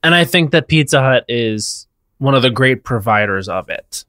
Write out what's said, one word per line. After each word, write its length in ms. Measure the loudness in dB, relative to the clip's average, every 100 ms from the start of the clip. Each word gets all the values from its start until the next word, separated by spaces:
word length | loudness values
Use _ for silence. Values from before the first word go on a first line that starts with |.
And 120 | 2
I 100 | 2
think 260 | 2 0 2
that 180 | 0 2
Pizza 320 | 0 2 2
Hut 240 | 2 0 0
is 580 | -4 -2 -4 -6 -12 -16 _ _ _
one 160 | 0
of 80 | 2
the 80 | 2
great 340 | 2 0 0
providers 640 | -4 -4 0 0 0 -4 -4
of 200 | -8 -6
it. 340 | -12 -12 -18